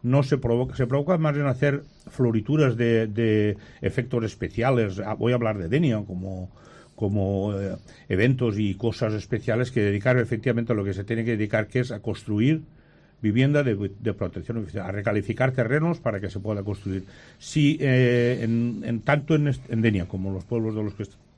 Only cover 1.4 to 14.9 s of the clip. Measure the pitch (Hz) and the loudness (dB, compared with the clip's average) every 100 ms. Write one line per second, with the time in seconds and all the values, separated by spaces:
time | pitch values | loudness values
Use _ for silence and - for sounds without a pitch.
1.4 | 139 127 143 139 - - - - 123 110 | 0 0 0 0 -6 -20 -10 0 2 2
2.4 | 101 151 135 113 117 113 110 104 113 107 | 2 2 4 4 4 4 2 0 2 4
3.4 | 104 98 - - 120 131 - 120 107 - | 2 -2 -8 -6 -4 -2 -2 -2 -2 -4
4.4 | - 110 123 123 104 92 101 107 113 123 | -6 0 2 2 2 -2 -6 -2 0 2
5.4 | 113 104 82 147 156 107 98 92 95 92 | 0 -2 0 2 2 0 -2 -8 -6 -8
6.4 | 92 - - - - - 104 104 95 98 | -10 -14 -20 -20 -20 -4 -2 0 0 0
7.4 | 104 98 98 - - - - 95 120 131 | -2 -2 -4 -8 -14 -16 -2 2 4 4
8.4 | 120 101 104 98 117 - 110 107 - 117 | 0 0 -2 0 -4 -2 -2 -4 -4 -4
9.4 | - 113 127 117 104 101 127 123 117 110 | -2 -2 0 2 2 2 2 2 2 -2
10.4 | 131 117 117 110 98 92 101 113 113 110 | 0 0 0 0 -2 -4 -4 -2 -2 -2
11.4 | 107 110 104 127 127 104 117 95 - 104 | 0 0 0 -2 -2 -6 -8 -8 -2 2
12.4 | 127 156 - - _ _ _ _ 107 113 | 4 2 -2 -20 _ _ _ _ 0 2
13.4 | 139 147 131 101 98 101 113 101 101 87 | 4 4 2 0 -4 -4 -6 -4 -6 -6
14.4 | 85 113 101 98 92 | -8 -6 -6 -8 -6